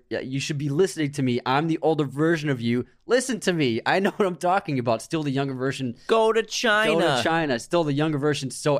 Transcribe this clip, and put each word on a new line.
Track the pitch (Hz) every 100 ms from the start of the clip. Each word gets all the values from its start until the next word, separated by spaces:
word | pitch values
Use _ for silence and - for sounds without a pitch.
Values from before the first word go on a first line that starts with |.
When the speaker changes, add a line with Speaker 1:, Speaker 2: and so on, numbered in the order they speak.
| -
Speaker 1:
you | 107 127 135
should | 135 147
be | 147
listening | 143 190 160 147
to | 143
me. | 127 120 123
I'm | 135 165
the | 160
older | 156 151
version | 139 135 160 170 147
of | 127
you. | 117 123 120 _ -
Listen | 247 254 214
to | -
me. | 170 131 113 -
I | 170
know | 196 -
what | 190
I'm | 165
talking | 180 196 165 135
about." | 120 113
Still | - 156
the | 147
younger | 135 139
version. | 127 131 135 127 113 -
Speaker 2:
Go | 226 220
to | 226
Speaker 1:
Go | 220
Speaker 2:
China. | - 240 214 220 - 165 127
Speaker 1:
to |
China. | 165 165 151 117
Still | - 175
the | 151
younger | 143 156 147
version, | 151 147 135
so | - 151 139